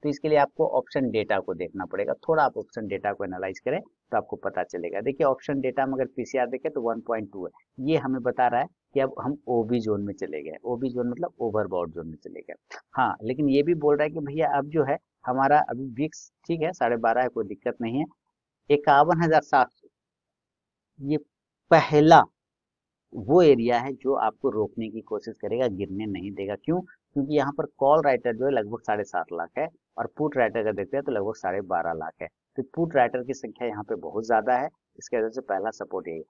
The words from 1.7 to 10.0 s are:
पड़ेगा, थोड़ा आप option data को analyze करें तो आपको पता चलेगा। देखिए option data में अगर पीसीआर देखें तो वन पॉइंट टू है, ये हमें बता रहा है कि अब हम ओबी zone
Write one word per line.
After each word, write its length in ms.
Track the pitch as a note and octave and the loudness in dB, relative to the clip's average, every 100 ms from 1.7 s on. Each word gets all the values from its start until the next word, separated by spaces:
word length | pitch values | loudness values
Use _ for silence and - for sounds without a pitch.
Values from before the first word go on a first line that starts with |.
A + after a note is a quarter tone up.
| G2 F2+ | -8 -8
पड़ेगा, 260 | F#2+ G2+ A#2+ | -4 -4 -4
थोड़ा 240 | - D#3+ | 0 2
आप 140 | C3+ A2+ | 2 -2
option 300 | G2+ - G#2+ | -10 -10 -8
data 260 | F#2+ G2+ | -4 -4
को 120 | G2 G2 | -4 -8
analyze 340 | F2+ F#2+ F#2+ | -6 -8 -6
करें 200 | A#2+ D#3+ | -6 -6
तो 380 | - _ _ A2 | -8 _ _ -4
आपको 180 | - - | -4 -8
पता 260 | G2 F2+ F2+ | -6 -6 -6
चलेगा। 360 | F2+ E2+ G2 | -6 -6 -6
देखिए 240 | A#2+ C3+ D3 | -6 0 0
option 340 | C3 - C#3 | 0 -2 -4
data 240 | C3 C3 C3+ | -2 -2 -2
में 80 | |
अगर 120 | C3+ B2+ | -2 -4
पीसीआर 400 | - A2+ C3+ B2 | -6 -6 -2 -2
देखें 240 | B2+ D#3 | -4 -6
तो 100 | D3+ | -4
वन 180 | A#2 A2+ | -4 -4
पॉइंट 300 | A2+ A2+ G2+ | -4 -6 -6
टू 120 | G2 F2 | -10 -12
है, 60 | - _ - | -12 _ -8
ये 160 | C3 D#3 | -2 0
हमें 240 | C3+ C3 | 0 -2
बता 240 | B2 - B2 | -2 0 2
रहा 140 | A#2+ | 2
है 60 | D#3+ _ _ | -4 _ _
कि 60 | C#3 | -2
अब 160 | C3+ - | -2 -2
हम 180 | B2+ C#3+ - | -6 -8 -2
ओबी 300 | A#2+ A2 A#2+ | 0 0 0
zone 240 | G#2+ G#2 | 0 -2